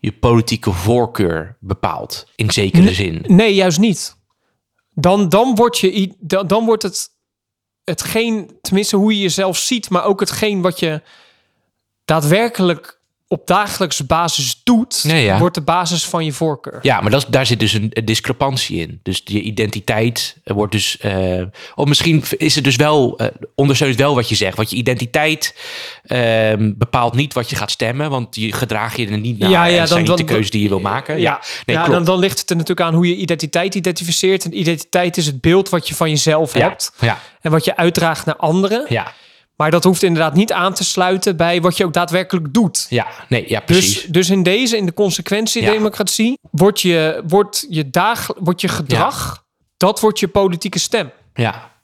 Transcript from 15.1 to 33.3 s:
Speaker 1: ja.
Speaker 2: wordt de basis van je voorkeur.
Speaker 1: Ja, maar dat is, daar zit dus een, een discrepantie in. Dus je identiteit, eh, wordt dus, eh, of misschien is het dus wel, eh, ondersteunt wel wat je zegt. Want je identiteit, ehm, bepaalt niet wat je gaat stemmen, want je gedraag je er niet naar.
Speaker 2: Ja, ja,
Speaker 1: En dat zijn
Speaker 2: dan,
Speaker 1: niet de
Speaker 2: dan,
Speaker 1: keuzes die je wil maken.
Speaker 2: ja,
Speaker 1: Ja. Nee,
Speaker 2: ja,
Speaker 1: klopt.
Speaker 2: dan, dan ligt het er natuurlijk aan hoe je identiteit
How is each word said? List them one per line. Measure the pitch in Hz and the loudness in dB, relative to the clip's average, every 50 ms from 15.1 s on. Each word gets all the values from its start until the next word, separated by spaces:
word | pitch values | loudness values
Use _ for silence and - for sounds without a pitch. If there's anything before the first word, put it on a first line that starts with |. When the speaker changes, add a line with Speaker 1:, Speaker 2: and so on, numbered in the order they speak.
| 160 165 123 | 2 4 4
Speaker 1:
ja. | 104 95 98 | 4 4 4
Speaker 2:
wordt | 143 180 175 | 4 2 2
de | - | -2
basis | 147 143 165 175 180 160 175 165 - | -2 0 0 0 0 -2 -2 -4 -4
van | - - 175 165 | -4 -4 -4 -2
je | 156 139 | -2 -4
voorkeur. | - 165 160 147 - - - - - - | -2 -2 -2 -2 -4 -8 -16 -16 -4 0
Speaker 1:
Ja, | 139 127 104 | 0 2 2
maar | - 107 | 2 2
dat | 104 139 135 | 2 2 0
is, | - | 2
daar | 113 131 131 | 0 2 2
zit | 123 123 107 | 2 0 0
dus | 113 104 - | 0 0 0
een, | 113 101 110 | 0 -2 -2
een | - - 110 | -4 -4 -2
discrepantie | 104 110 110 - - 131 - 135 135 135 127 - - - 90 | -2 -2 -2 -2 -4 -4 -2 -2 -2 -2 -4 -6 -4 -6 -6
in. | 82 80 - - _ | -6 -8 -10 -12 _
Dus | - 95 - - | -6 -6 -6 -6
je | - 101 104 | -4 -4 -4
identiteit, | 90 110 107 101 110 104 - 104 98 - 117 107 110 120 120 - - - - _ _ | -4 -4 -4 -2 -2 -2 -2 -6 -4 -2 0 0 0 0 -2 -4 -8 -8 -10 _ _
eh, | - 101 | -4 -2
wordt | 101 104 98 98 | -2 -2 0 0
dus, | 107 95 - - - | -2 -2 -2 -6 -4
eh, | - 104 98 95 92 92 90 90 90 92 - - - - - | -4 -4 -2 0 0 0 -2 -2 -4 -8 -12 -18 -20 -20 -4
of | - 143 143 | -2 0 0
misschien | 147 - - 165 160 156 - - - | 2 2 2 2 2 2 2 0 -6
is | - - 156 - | -2 0 0 0
het | 151 135 | 2 2
dus | 135 135 | 0 2
wel, | 120 151 151 156 151 131 120 - - | 2 2 4 4 4 4 2 0 -2
eh, | 113 110 - - - - _ | -4 -4 -4 -6 -16 -14 _
ondersteunt | - 139 143 139 117 156 139 127 | 0 2 2 4 2 2 0 2
wel | 107 135 143 147 | 2 2 2 2
wat | 123 117 - | 2 0 0
je | 113 | -2
zegt. | 104 104 95 92 | -2 -2 -2 -2
Want | - 110 110 | -2 -4 -4
je | - | -2
identiteit, | 104 123 127 127 113 127 117 _ 156 151 156 160 156 - - - - - - - - - - - - _ | -4 -2 -2 -2 -2 -4 -4 _ 0 0 0 0 -2 -4 -8 -8 -10 -18 -16 -14 -14 -14 -16 -16 -20 _
ehm, | - - 123 120 117 113 110 110 110 110 104 110 107 101 | -4 -2 0 2 2 2 2 2 2 2 2 0 -2 0
bepaalt | 107 120 - - 127 120 120 117 | -2 -4 0 0 0 0 2 2
niet | 120 147 147 - | 0 -2 0 -2
wat | 131 117 - | -4 -4 -4
je | - | -6
gaat | 127 104 104 | -6 -6 -6
stemmen, | - - 123 113 120 135 147 156 | -4 -4 -2 -4 -2 -2 -4 -2
want | 139 131 120 113 - | -2 -4 -6 -6 -8
je | - 107 113 101 | -6 -6 -4 -4
gedraag | - - 107 113 107 107 117 110 | -4 -4 -4 -2 -4 -4 -4 -4
je | - 120 | -4 -4
er | 101 104 104 | -4 -4 -4
niet | 104 120 120 104 | -4 -4 -4 0
naar. | - 190 | 2 2
Speaker 2:
Ja, | 190 170 170 | 4 4 4
ja, | 170 175 | 4 4
Speaker 1:
En | 175 | 2
dat | 165 160 | 2 2
zijn | 175 170 170 | 2 2 2
Speaker 2:
dan, | 156 180 | 2 2
Speaker 1:
niet | 175 | 2
de | 160 | 2
Speaker 2:
dan, | 156 127 | 0 0
Speaker 1:
keuzes | 110 110 101 | 0 0 0
die | - 107 104 | 0 0 0
je | 104 | 2
wil | 98 95 | 0 0
maken. | 92 101 101 127 139 - 156 | 0 -2 -4 -4 -4 -4 -4
Speaker 2:
ja, | 160 117 | -2 0
Speaker 1:
Ja. | 113 127 - - - - - - | 0 -2 -2 -6 -12 -14 -12 -4
Nee, | - - | -2 -2
Speaker 2:
ja, | 160 170 | 0 2
Speaker 1:
klopt. | 170 - | 2 2
Speaker 2:
dan, | 175 170 | 2 2
dan | 165 185 185 | 2 2 2
ligt | 180 196 - - | 2 0 0 -4
het | - - | -4 -2
er | 180 | -2
natuurlijk | 165 160 - 180 - 175 165 | -2 0 -2 -2 -2 0 2
aan | 160 | 2
hoe | 165 175 175 | 2 2 2
je | 175 | 2
identiteit | 190 190 165 | 0 -2 -4